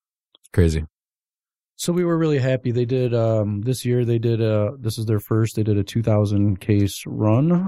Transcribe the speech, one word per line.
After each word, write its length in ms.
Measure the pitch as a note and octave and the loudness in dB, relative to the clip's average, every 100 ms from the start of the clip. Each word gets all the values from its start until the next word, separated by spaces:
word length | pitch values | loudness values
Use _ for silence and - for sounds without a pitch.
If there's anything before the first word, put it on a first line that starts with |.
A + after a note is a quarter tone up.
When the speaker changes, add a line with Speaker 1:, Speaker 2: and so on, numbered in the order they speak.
| _ _ _ _ | _ _ _ _
Speaker 1:
It's 140 | _ | _
crazy. 320 | - E2+ D#2+ D#2+ _ _ _ _ _ _ _ _ - | 2 2 0 -6 _ _ _ _ _ _ _ _ -8
Speaker 2:
So 160 | - | -4
we 100 | F3 | 0
were 140 | F3 E3 | 0 0
really 220 | D#3+ C#3+ | 2 0
happy. 320 | C3 C3 B2+ | 0 0 -2
They 120 | A#2+ A#2+ | -2 0
did, 280 | C3 B2+ | 0 0
um, 480 | A#2 A2+ A2 G#2 G2+ | 0 2 0 0 -2
this 240 | A#2 B2+ B2 | -4 -4 0
year 180 | B2 | 0
they 160 | A#2+ A#2 | 0 0
did, 220 | A#2 A2+ | 0 0
uh, 320 | A2+ G#2+ G#2 C#3 | 2 0 0 -4
this 200 | A2+ A2 | -6 -4
is 80 | A2 | -2
their 140 | G#2+ | -2
first, 340 | - A2 A2 - | 0 0 0 0
they 80 | |
did 140 | G#2+ G#2 | 0 0
a 60 | |
two 200 | G2+ A#2 | -2 -2
thousand 560 | A2+ G#2 G#2 G2+ G2+ G2 | 2 2 2 2 0 0
case 440 | - G2+ G2+ - - | 0 2 0 -4 -10
run 440 | B2 G#2+ A2+ D#3+ F3 | -2 2 2 2 0